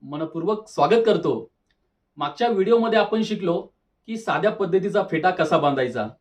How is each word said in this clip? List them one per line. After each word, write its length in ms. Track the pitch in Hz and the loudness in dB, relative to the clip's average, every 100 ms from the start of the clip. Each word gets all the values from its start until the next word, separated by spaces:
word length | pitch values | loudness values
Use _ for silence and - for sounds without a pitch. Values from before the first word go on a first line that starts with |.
मनपूर्वक 680 | 139 147 160 165 170 214 - | -12 -8 -8 -6 -4 -4 -6
स्वागत 360 | - 143 226 220 | -2 2 4 4
करतो. 460 | 175 160 113 - _ _ _ _ _ _ - | 2 0 -4 -6 _ _ _ _ _ _ -8
मागच्या 300 | 147 - 240 | -8 -2 0
व्हिडिओमध्ये 520 | 196 190 233 226 220 | 2 4 4 4 2
आपण 240 | 208 220 | 0 0
शिकलो 440 | 214 208 180 185 - _ _ _ - | -2 -4 -2 -2 -4 _ _ _ -14
की 100 | 220 | -10
साध्या 340 | - 151 202 | -4 0 0
पद्धतीचा 520 | 214 190 185 190 196 190 | 0 0 0 0 0 0
फेटा 200 | 160 185 | 0 0
कसा 260 | - 156 160 | 0 0 2
बांधायचा, 500 | 143 135 127 117 107 - | 2 0 -2 -2 -6 -8